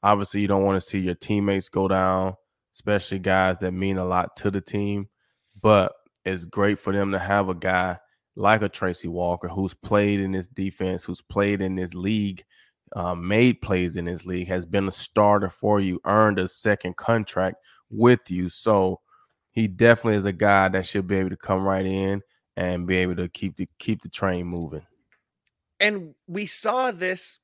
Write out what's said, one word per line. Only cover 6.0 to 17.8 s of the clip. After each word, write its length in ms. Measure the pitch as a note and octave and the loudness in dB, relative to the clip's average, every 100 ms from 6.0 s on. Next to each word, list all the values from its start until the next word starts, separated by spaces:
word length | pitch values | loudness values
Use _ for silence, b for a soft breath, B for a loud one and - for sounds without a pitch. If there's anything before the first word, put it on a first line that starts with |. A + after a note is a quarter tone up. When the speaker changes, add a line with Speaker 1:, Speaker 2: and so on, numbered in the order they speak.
| _ _ - | _ _ -6
Speaker 1:
it's 180 | F#2 | -6
great 360 | E2+ - G2+ G2+ | -6 0 2 2
for 120 | - | 0
them 220 | G2 G2 | 0 0
to 60 | G2 | -2
have 280 | F2+ G2+ F#2+ | 0 0 0
a 80 | F2+ | -2
guy 440 | F#2 F#2 F#2 F2+ _ _ _ - | 0 0 0 -4 _ _ _ -2
like 260 | G2 A2 | 2 2
a 60 | G2+ | 0
Tracy 400 | - F#2+ F2 F2 | -2 -4 -4 -8
Walker 400 | E2+ F2 F2 F2 | -4 -4 -4 -6
who's 260 | F2 F#2+ | -4 -4
played 460 | - - G#2 G#2 G2+ | -6 0 2 2 0
in 140 | F#2+ | -2
this 160 | F#2+ F2 | -4 -8
defense, 560 | - F#2+ - F#2 F2+ - | -6 -6 -4 -6 -6 -8
who's 160 | F2+ | -12
played 400 | _ G#2 G2+ G2+ | _ -2 0 0
in 160 | F#2+ F#2 | -2 -4
this 160 | F2+ | -6
league, 500 | F2+ F#2+ A2 G2+ F#2 _ b b b _ - | -6 -4 -2 -4 -8 _ b b b _ -8
uh, 200 | F2+ F2 | -6 -4
made 440 | F2 G#2+ B2 A2+ | 0 4 4 2
plays 380 | - F#2 F2+ E2+ | -2 -2 -2 -4
in 80 | E2+ | -6
this 180 | F2 | -8
league, 240 | F#2 F2+ F2+ | -8 -8 -4
has 200 | F#2 E2+ | -6 -2
been 200 | G2 G2 | -2 -2
a 40 | |
starter 580 | - - - G#2 G#2 G2 | -6 -4 4 6 6 2
for 300 | - A2 G#2 | -4 0 2
you, 200 | G2 F2+ - | 2 -2 2
earned 320 | G#2 G#2+ G2 | 4 6 4
a 100 | F#2 | -2
second 480 | - A2 G2+ - - | -2 0 0 -2 -6
contract 600 | - A#2 G#2 - F#2+ - b b | 0 0 0 -2 -2 -4 b b